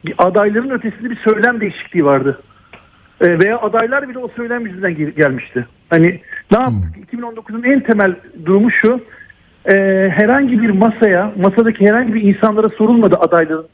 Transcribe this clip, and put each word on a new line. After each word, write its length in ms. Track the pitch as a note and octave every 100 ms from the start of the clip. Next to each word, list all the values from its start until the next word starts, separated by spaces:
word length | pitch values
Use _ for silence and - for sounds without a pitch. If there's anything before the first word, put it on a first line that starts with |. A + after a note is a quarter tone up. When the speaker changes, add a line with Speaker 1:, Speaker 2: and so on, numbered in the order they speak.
| D#3+
Speaker 1:
bir 80 | -
adayların 520 | F3+ G3 G#3 G#3 C4
ötesinde 400 | B3+ A3 - A#3
bir 60 | A#3
söylem 440 | A3 G#3+ A#3 A#3
değişikliği 440 | G3+ - - F3+
vardı. 360 | C#3+ C#3 C3+ C3 _ _ _ - _ _ _ _
E, 180 | F3+ E3
veya 200 | G3 A#3
adaylar 480 | G#3+ A3+ A3+ C#4 C4+
bile 100 | B3+
o 100 | B3 -
söylem 300 | A#3 A#3+ A3
yüzünden 300 | F3+ F#3+ D#3
gel-, 120 | D3 D3
gelmişti. 500 | D3 C3 - B2+ A#2+ _ _
Hani 300 | E3 E3 F#3 - - -
ne 80 | G#3+
yaptık? 360 | B3+ D3+ E2+ E2
Speaker 2:
Hmm. 60 |
Speaker 1:
İki 160 | F#3+ A#3
bin 40 |
on 140 | A#3+ A3+
dokuzun 260 | A3 A3+
en 180 | B3 C#4
temel 340 | - G#3+ G3 F3+ - - D#3+
durumu 240 | G3 A#3
şu. 300 | F#3 G#3+ B3 - - - _ _ _
E, 100 | - G3 G3 F#3+ F#3+
herhangi 480 | F3 G#3+ C4+ C4+ A#3+
bir 80 | A3+
masaya, 600 | F#3+ A3+ A3 G#3+ F3+ G#3 G3+
masadaki 460 | F#3+ F#3+ A3+ A3 G3+
herhangi 260 | A3+ B3
bir 80 | A3
insanlara 460 | G3+ G3 A3 G#3+ A3
sorulmadı 480 | - A3 A#3 G3+ F3
adayların 460 | E3 E3+ D#3+ D#3+ D#3+